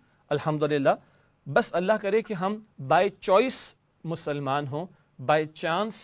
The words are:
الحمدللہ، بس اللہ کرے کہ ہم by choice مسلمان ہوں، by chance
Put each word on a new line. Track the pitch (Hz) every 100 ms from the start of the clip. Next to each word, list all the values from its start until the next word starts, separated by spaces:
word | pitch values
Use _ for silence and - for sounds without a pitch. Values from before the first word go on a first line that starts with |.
| _ _ _
الحمدللہ، | 147 156 151 147 147 139 202 _ _ _ _ -
بس | 156 226
اللہ | 170 185
کرے | 214 202 220
کہ | 220
ہم | 190 190 214 - - 131
by | 165 202 - -
choice | 190 254 - - - _ _
مسلمان | 160 165 - 143 135 139 143
ہوں، | 147 185 _ _ - 123
by | 156 156 156 165
chance | 170 220 -